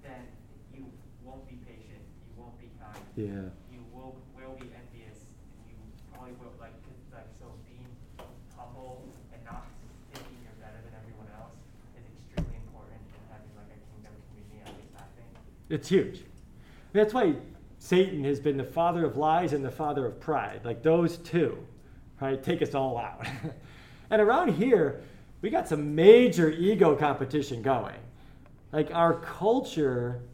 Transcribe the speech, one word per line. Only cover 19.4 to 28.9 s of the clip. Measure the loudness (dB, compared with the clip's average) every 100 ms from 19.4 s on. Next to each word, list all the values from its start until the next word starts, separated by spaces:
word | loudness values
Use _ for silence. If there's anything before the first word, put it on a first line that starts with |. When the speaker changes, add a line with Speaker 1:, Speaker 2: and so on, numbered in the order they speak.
| 2
Speaker 2:
and | -2
the | -4
father | -6 -4 -2 -4
of | -6
pride. | -4 -4 -4 -8
Like, | -8 -2
those | 2 4 2 -2
two, | -4 0 0 -2 -14 -20 -20 -20 -20 -10
right, | -6 -4
take | -4 -2
us | -2
all | -2 -4 -4
out. | -8 -10 -10
<laughs> | -10 -10 -12 -20 -20 -20 -20 0
And | 4
around | 4 4 2
here, | 2 4 6 4 -2 -14 -20 -20 -8
we | -2
got | -2 -2
some | -4 -2
major | 8 12 12 10 4 2
ego | 4 2 6 6 6
competition | 2 0 -2 -4 -4 -4
going. | 0 0 -2 -10 -16 -20 -20 -20 -20 -20 -8
Like, | -2 -2